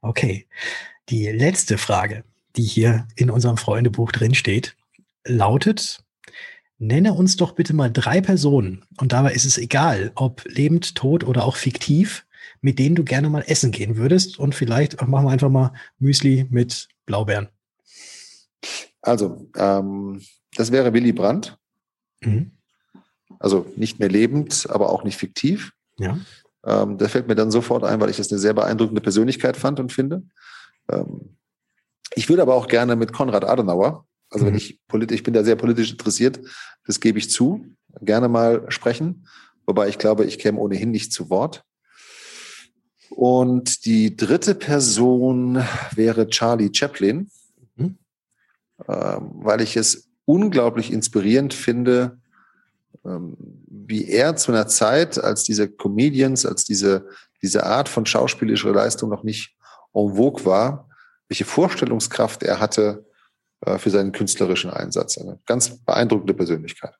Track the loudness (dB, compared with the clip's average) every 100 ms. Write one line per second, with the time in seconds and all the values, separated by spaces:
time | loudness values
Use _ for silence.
0 | -4 -2 -2 -2 -10 -12 -10 -10 -14 -20
1 | -6 -2 -2 2 2 2 0 -2 0 -2
2 | -2 -6 -14 _ _ -4 -2 2 2 2
3 | -2 0 2 2 2 0 0 0 0 0
4 | -2 0 2 2 2 -2 -4 -16 _ _
5 | _ _ -4 0 2 2 2 0 -4 -10
6 | _ _ -20 -20 -20 -20 _ _ 0 4
7 | 4 4 2 2 0 0 0 2 2 0
8 | 2 0 2 2 4 4 2 -6 _ -4
9 | 0 2 2 2 0 0 0 2 2 0
10 | -4 -2 -2 -4 -10 0 2 2 0 -4
11 | 0 0 2 0 0 0 -4 -4 0 2
12 | 2 -2 -16 -20 -20 -4 -2 2 2 2
13 | 2 0 0 -2 0 0 0 -2 -4 -2
14 | 2 4 2 -2 -4 -2 -2 0 0 -2
15 | 0 2 2 2 4 4 2 -2 -20 _
16 | 2 2 4 2 2 0 0 -4 -14 _
17 | -6 -4 0 -2 -4 _ _ _ _ -20
18 | -20 -20 -20 -20 _ _ -14 -14 -14 _
19 | -2 0 0 -6 -16 -2 0 2 -2 -6
20 | -8 -12 -16 _ _ -6 0 2 4 4
21 | 2 2 0 0 -4 -16 _ _ _ _
22 | _ _ -2 -2 -2 _ _ _ _ _
23 | _ _ _ -4 0 0 0 -6 -6 -2
24 | 0 2 2 0 -2 -6 -4 -2 0 0
25 | -4 -8 -10 -4 -2 -2 -6 _ _ _
26 | -6 -6 -8 -20 _ _ -4 -2 -2 -2
27 | -2 -2 0 0 2 2 2 -2 0 0
28 | 0 -2 -4 0 2 2 0 0 0 0
29 | 0 2 2 2 -2 0 -2 -2 -6 -2
30 | -2 -4 -10 _ -20 -20 -20 _ _ -6
31 | -6 -10 -18 _ _ _ _ _ _ _
32 | -10 -8 2 4 4 4 4 2 2 0
33 | -2 -2 0 0 2 0 2 2 2 0
34 | _ _ _ 0 0 0 -4 -16 _ -4
35 | -2 -2 0 2 4 2 2 0 0 -2
36 | -4 0 0 0 -16 -20 -20 -20 -8 -2
37 | 0 0 -2 0 0 0 -8 _ _ -10
38 | 0 2 2 2 4 2 -2 -4 -4 -2
39 | -4 -6 _ -20 -20 _ -2 0 0 0
40 | 0 2 0 0 -2 -2 -2 -2 -2 -4
41 | -4 -8 -2 -2 -2 -6 _ _ _ _
42 | -20 -20 -20 -20 -20 -20 -20 _ _ _
43 | _ 0 2 4 4 0 -2 -6 0 2
44 | 2 0 0 2 2 -2 0 0 0 2
45 | 4 4 2 0 0 0 -2 -6 -8 0
46 | 0 2 0 0 0 2 0 0 -4 0
47 | 0 0 -6 _ _ _ _ _ -6 -6
48 | _ _ _ _ _ _ _ _ -10 -6
49 | -4 -6 -10 -8 -2 0 0 0 0 -2
50 | _ _ 0 2 4 2 0 0 -4 -4
51 | -2 0 2 2 2 -4 -4 0 2 2
52 | 0 -6 _ _ _ _ _ _ _ _
53 | -12 -10 -12 -14 -20 -20 -20 -20 -8 -6
54 | -2 2 2 0 0 0 2 2 2 2
55 | 2 0 -2 -2 -2 -2 -2 -2 -4 0
56 | 0 2 0 2 -2 -2 -4 0 2 0
57 | -2 -20 _ _ -2 -2 0 -2 -2 -2
58 | 0 0 0 -2 -2 0 2 2 0 -2
59 | -6 -6 -6 -8 -10 _ _ -20 _ -2
60 | 0 2 2 2 0 2 2 -4 -14 _
61 | _ _ _ -6 -4 0 0 0 -2 -2
62 | -4 -2 -2 -2 -4 0 -2 2 0 0
63 | -14 _ _ _ _ _ -4 -2 0 0
64 | 0 -2 -4 0 0 0 -2 -8 -6 -4
65 | -4 -6 -10 -16 -4 -2 -2 -4 -2 0
66 | 2 0 0 -2 0 -2 -6 -14 -16 _